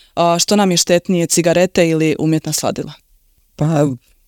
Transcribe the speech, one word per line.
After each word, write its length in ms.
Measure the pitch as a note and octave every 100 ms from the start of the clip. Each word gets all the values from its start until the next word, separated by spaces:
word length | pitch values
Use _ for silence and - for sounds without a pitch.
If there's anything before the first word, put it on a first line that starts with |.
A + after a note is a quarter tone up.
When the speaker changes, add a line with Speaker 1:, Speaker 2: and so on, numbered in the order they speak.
| _ -
Speaker 1:
a, 240 | E3+ E3+
što 160 | - G#3
nam 160 | F#3+
je 60 | E3+
štetnije, 500 | - F3 - F3 E3+
cigarete 640 | - E3+ F3 F3+ - E3
ili 260 | D#3+ D#3+ -
umjetna 340 | D#3+ D#3 D#3
sladila? 400 | D3+ A#2+ - D3+ - _ _ _ _ _ -
Speaker 2:
Pa, 320 | D3+ D3+ D3 B2 _ _